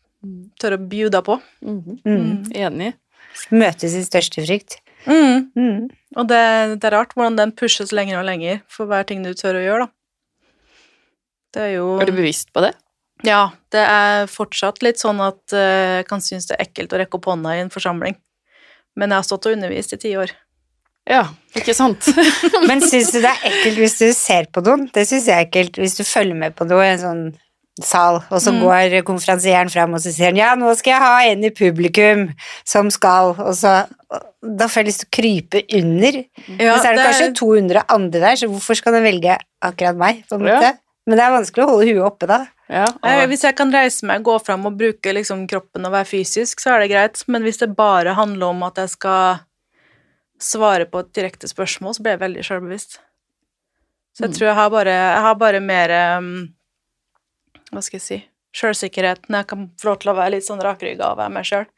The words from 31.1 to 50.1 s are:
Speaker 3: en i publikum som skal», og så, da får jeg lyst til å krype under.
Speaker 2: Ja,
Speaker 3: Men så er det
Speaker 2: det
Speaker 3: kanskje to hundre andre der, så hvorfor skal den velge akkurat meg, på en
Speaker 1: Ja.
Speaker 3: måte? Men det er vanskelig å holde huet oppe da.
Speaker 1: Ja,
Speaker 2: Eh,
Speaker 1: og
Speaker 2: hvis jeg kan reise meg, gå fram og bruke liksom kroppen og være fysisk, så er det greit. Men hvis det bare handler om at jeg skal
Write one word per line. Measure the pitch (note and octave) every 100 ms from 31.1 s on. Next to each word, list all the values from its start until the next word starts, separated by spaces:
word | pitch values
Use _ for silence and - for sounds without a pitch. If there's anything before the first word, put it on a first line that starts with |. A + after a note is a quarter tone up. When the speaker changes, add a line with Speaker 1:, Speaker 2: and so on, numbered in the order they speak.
| B3 A#3+
Speaker 3:
en | G3+
i | G#3+
publikum | A3 F#3+ E3 F3 E3+ G#3 G#3 F#3+ D3 - -
som | - G#3+ G#3
skal», | G3+ G3 F3+ F#3 F3
og | G3+ F#3
så, | G3+ F#3+ G3+ - - - - _
da | A3+ G3+ A3+
får | A3+
jeg | G#3
lyst | G3
til | -
å | -
krype | A3+ F#3+ - G3+ - G#3+
under. | E3 E3 A#3+ C#4 B3+ - - F#3+
Speaker 2:
Ja, | A3+
Speaker 3:
Men | B3
så |
er | B3
det | A#3
Speaker 2:
det | C4
Speaker 3:
kanskje | C4+ D#4 B3
to | A3+
hundre | G#3+ F#3 F#3 -
andre | A3+ F#3 E3+
der, | F#3 B3
så | A#3
hvorfor | G3 - A3+
skal | -
den | A#3 A3
velge | F3+ E3+ F#3 - _
akkurat | F#3 F3 F3+ F3
meg, | F3+ A3+ -
på | G#3
en | G3+
Speaker 1:
Ja. | A#3
Speaker 3:
måte? | B3 C#4 _ _ -
Men | A3
det |
er | A#3+
vanskelig | B3+ G3 -
å | C#4+
holde | A3+ A3
huet | G#3
oppe | F#3+ G3 F3+
da. | A3 C4 _ -
Speaker 1:
Ja, | F3+ G#3 A#3+
Speaker 2:
Eh, | A#3 C#4
Speaker 1:
og | C4
Speaker 2:
hvis | C4+
jeg | C#4+ C4+
kan | C#4
reise | C4+ C4 -
meg, | G#3 G3
gå | A3+ A3+
fram | A3 F#3+ G3+
og | G3+
bruke | A3+ G#3+ F#3+
liksom | G3 G#3 F#3+ F#3
kroppen | G3 F#3 E3+ F#3
og |
være | G3 F#3+
fysisk, | G3 F#3 - A#3+ -
så | C4+ A#3+
er | G3+
det |
greit. | G3+ G#3+ G#3+ -
Men | A#3+
hvis | A3+ A3
det | A#3
bare | G3+ G#3+ F#3+ F3
handler | F#3+ G#3+ G3+ F3+
om | F3+
at | F3+ F#3
jeg | F#3+
skal | - F#3+ F#3+ F#3 F3+ - _ _ _ _ _ _